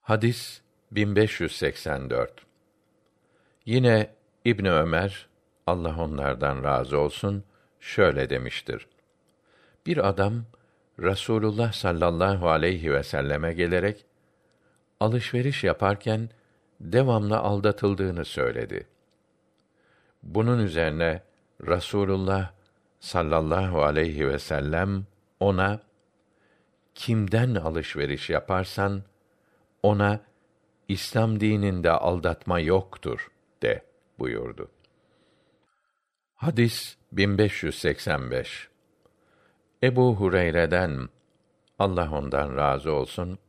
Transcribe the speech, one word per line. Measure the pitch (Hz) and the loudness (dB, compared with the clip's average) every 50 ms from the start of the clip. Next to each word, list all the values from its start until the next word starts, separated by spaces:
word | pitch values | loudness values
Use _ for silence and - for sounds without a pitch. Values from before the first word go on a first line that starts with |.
Hadis | _ - 110 107 107 117 120 - - - - - _ _ _ _ _ _ | _ 2 2 2 2 0 0 -2 -8 -14 -16 -18 _ _ _ _ _ _
bin | - 104 104 104 101 | -2 -2 0 2 4
beş | 98 110 104 - - | 4 4 4 2 -4
yüz | 87 78 - | -4 -4 -4
seksen | - - 69 - - - 80 73 67 67 64 | -2 -4 -4 -4 -4 -6 -6 -6 -6 -4 -4
dört. | 60 62 60 - - - - _ _ _ _ _ _ _ _ _ _ _ _ _ _ _ _ _ _ _ _ _ _ _ _ | -2 -2 -2 -4 -6 -20 -20 _ _ _ _ _ _ _ _ _ _ _ _ _ _ _ _ _ _ _ _ _ _ _ _
Yine | 110 113 127 127 123 113 110 110 - - _ _ _ _ _ _ | 0 2 4 6 6 6 4 4 0 -6 _ _ _ _ _ _
İbni | 120 113 101 98 95 | 0 2 2 2 4
Ömer, | 87 78 78 82 80 85 92 101 95 - - _ _ _ _ _ _ _ _ | 4 4 4 4 2 0 0 -2 -4 -8 -18 _ _ _ _ _ _ _ _
Allah | - 87 90 85 82 78 82 | -2 -2 0 -2 -4 -4 -4
onlardan | 82 76 69 69 69 69 65 62 71 71 69 65 65 | -4 -4 -4 -2 -2 -2 -2 0 0 -2 -2 -2 0
razı | 71 69 64 64 64 69 73 | 0 0 0 0 0 0 0
olsun, | 73 76 - - - 101 101 101 98 _ _ _ _ _ _ _ | 0 0 -2 -4 -4 -4 -4 -4 -8 _ _ _ _ _ _ _
şöyle | - - - - 101 87 71 69 67 62 | -16 -8 2 4 4 4 4 2 -2 -2
demiştir: | 69 64 64 62 - - - - 58 55 - _ _ _ _ _ _ _ _ _ _ _ _ _ _ _ _ _ _ _ _ | -2 -4 -4 -6 -10 -10 -10 -8 -10 -10 -10 _ _ _ _ _ _ _ _ _ _ _ _ _ _ _ _ _ _ _ _
"Bir | 156 175 151 110 101 | -4 -2 0 0 0
adam | 98 92 98 101 110 117 113 - - _ _ _ _ _ _ _ _ - | 2 2 0 0 0 -4 -8 -10 -18 _ _ _ _ _ _ _ _ -2
Rasulullah | - 90 98 101 - - 113 110 104 110 104 104 117 113 | -2 0 0 0 -2 -2 0 0 0 0 0 0 -2 -2
sallallahu | 107 - - 95 87 82 85 85 85 82 90 98 98 95 90 85 | -2 -2 -2 -2 0 2 2 2 2 2 2 2 2 2 2 2
aleyhi | 80 80 78 85 92 87 80 80 | 2 4 2 0 0 -2 -2 0
ve | 71 69 | 0 -2
selleme | 71 - - 73 69 71 71 73 78 82 | -2 -2 -4 -4 -2 -2 -2 -2 -2 -4
gelerek | 85 85 90 85 87 90 90 101 107 - _ _ _ _ _ _ _ _ _ _ _ _ _ _ _ _ _ _ _ _ | -2 -2 0 0 0 0 0 -2 -4 -6 _ _ _ _ _ _ _ _ _ _ _ _ _ _ _ _ _ _ _ _
alışveriş | - 110 113 123 110 - - 120 123 139 139 - - | 0 0 0 0 -4 -2 -4 -2 -2 -2 -4 -2 0
yaparken | 92 85 - 104 95 101 98 - 113 110 110 - 113 - _ _ _ _ _ _ _ _ _ | 0 0 2 2 0 0 0 -2 -4 -4 -2 -4 -8 -12 _ _ _ _ _ _ _ _ _
devamlı | - 82 85 123 135 131 120 110 104 104 107 110 | -8 0 2 2 4 4 2 2 2 0 0 0
aldatıldığını | - 95 104 101 98 107 104 - - 101 101 87 98 95 87 85 76 | 0 0 -2 2 2 0 0 2 0 0 0 0 -2 -4 -2 -4 -8
söyledi. | - - 76 65 62 58 57 58 - - 95 - _ _ _ _ _ _ _ _ _ _ _ _ _ _ _ _ _ _ _ _ _ _ _ _ _ _ _ | -6 -4 -2 -2 -2 -2 -4 -6 -6 -8 -12 -12 _ _ _ _ _ _ _ _ _ _ _ _ _ _ _ _ _ _ _ _ _ _ _ _ _ _ _
Bunun | - - 80 104 110 117 123 120 | -18 -4 0 0 2 2 2 2
üzerine | 107 98 78 82 82 80 76 80 85 82 80 90 - _ _ _ _ _ _ _ - | 0 0 0 0 0 0 0 0 0 0 0 -2 -8 _ _ _ _ _ _ _ -2
Rasulullah | - 87 92 - - - 104 101 95 95 95 95 92 95 95 95 92 - _ _ _ _ _ _ _ _ _ | 0 0 0 0 -2 -2 0 0 2 0 0 0 0 0 0 -2 -4 -8 _ _ _ _ _ _ _ _ _
sallallahu | - - - 87 85 78 80 80 80 78 80 92 95 95 90 80 | -18 -4 -2 0 0 2 2 2 2 2 0 0 0 0 0 2
aleyhi | 73 73 76 76 80 82 78 73 76 67 | 2 2 2 2 0 0 0 -2 -2 -2
ve | 69 71 | -2 -4
sellem | - - 78 71 69 73 78 82 92 101 98 95 98 - _ _ _ _ _ _ | -4 -4 -4 -2 -2 -2 -2 -2 -2 -2 -2 -4 -6 -10 _ _ _ _ _ _
ona, | 95 101 95 90 95 98 104 110 _ _ _ _ _ _ _ _ _ _ _ _ _ _ _ _ _ _ _ _ _ _ _ | 0 0 2 2 0 0 -2 -4 _ _ _ _ _ _ _ _ _ _ _ _ _ _ _ _ _ _ _ _ _ _ _
'Kimden | - - - 117 110 104 95 92 113 120 127 117 | -12 -4 -2 0 0 0 2 2 2 2 2 0
alışveriş | 98 80 80 80 82 76 - - 78 71 69 71 69 - - | 0 -2 -2 -2 -2 -4 -4 -4 -4 -2 -2 -2 -6 -4 -2
yaparsan | 82 76 - - 95 92 92 - - - 98 101 101 98 98 _ _ _ _ _ _ _ _ _ _ _ _ _ _ _ | -2 -2 0 0 -2 -2 0 -2 -2 -2 0 0 0 -4 -8 _ _ _ _ _ _ _ _ _ _ _ _ _ _ _
ona, | - 104 104 98 101 101 104 104 - _ _ _ _ _ _ _ _ _ _ _ _ - | 2 2 4 4 4 2 2 0 -6 _ _ _ _ _ _ _ _ _ _ _ _ -6
İslam | 95 90 - - - 110 113 113 110 104 | -6 -6 -6 -4 0 0 2 2 2 0
dininde | 104 107 107 104 101 101 92 90 82 85 | 2 2 2 2 0 0 -2 0 2 2
aldatma | 82 - - 80 90 90 78 87 82 - - 90 90 87 | 2 4 2 0 0 0 0 -2 -2 -2 -2 -2 0 0
yoktur.' | 80 76 92 95 - - - - - - 58 - - - _ _ _ _ _ _ | 2 2 2 2 2 -2 -16 -12 -8 -8 -8 -8 -10 -14 _ _ _ _ _ _
de." | - 60 52 53 - _ _ _ _ _ _ - | -2 -2 -2 -2 -6 _ _ _ _ _ _ -8
buyurdu. | - 64 57 55 60 - - - - - _ _ _ _ _ _ _ _ _ _ _ _ _ _ _ _ _ _ _ _ _ _ _ _ _ _ _ _ _ _ _ _ _ | -6 -6 -6 -6 -8 -10 -10 -12 -16 -16 _ _ _ _ _ _ _ _ _ _ _ _ _ _ _ _ _ _ _ _ _ _ _ _ _ _ _ _ _ _ _ _ _
Hadis | _ - 156 120 107 120 117 - - - - - _ _ _ | _ -4 -2 2 4 2 2 2 -4 -10 -12 -16 _ _ _
bin | - 104 98 101 101 98 | 0 0 2 2 4 4
beş | 107 104 - - | 2 2 2 -2
yüz | - 78 69 - | -6 -6 -6 -2
seksen | - 80 71 - - - 80 71 65 60 | 0 -2 -2 0 -2 -4 -2 -2 -2 -4
beş. | 62 64 62 - - - - - _ _ _ _ _ _ _ _ _ _ _ _ _ _ _ _ _ _ _ _ _ _ | -4 -4 -4 -6 -12 -14 -16 -20 _ _ _ _ _ _ _ _ _ _ _ _ _ _ _ _ _ _ _ _ _ _
Ebu | - 131 123 127 127 127 117 | 0 2 4 6 4 4 4
Hureyre'den, | 95 101 92 87 92 90 85 80 85 85 78 87 90 92 85 71 65 64 64 _ _ _ _ _ _ _ _ _ _ _ _ _ - | 4 2 2 4 4 2 4 2 2 2 4 2 2 2 0 -2 -6 -8 -10 _ _ _ _ _ _ _ _ _ _ _ _ _ 0
Allah | 98 101 92 90 85 78 | 0 0 2 0 0 0
ondan | 78 73 71 67 60 69 71 71 65 | -2 -4 -4 -2 -2 -2 -2 -2 0
razı | 67 73 71 67 67 - 80 | 0 2 2 0 0 -2 -2
olsun | 78 71 65 - - - 90 87 92 - _ | -2 -2 -2 -4 -6 -8 -8 -8 -8 -12 _